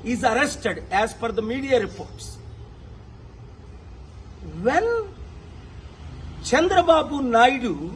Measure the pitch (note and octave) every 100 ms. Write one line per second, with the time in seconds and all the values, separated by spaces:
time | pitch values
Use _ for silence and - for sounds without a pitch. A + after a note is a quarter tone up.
0 | - A#3+ A#3 A3+ C#4+ - A3 D#3+ - F#3+
1 | A3 - A#3 G#3+ A3 B3+ C4+ B3+ G3 -
2 | D#3 - - - - - - - - -
3 | - - - - - - - - - -
4 | - - - - F3 D#3 G3+ D#4 A4+ A#4
5 | G4+ - - - - - - - - -
6 | - - - - - C4 F4 F#4 E4+ D#4+
7 | B3 C#4+ C4 A3+ B3 C4+ A#3 D3 D#3+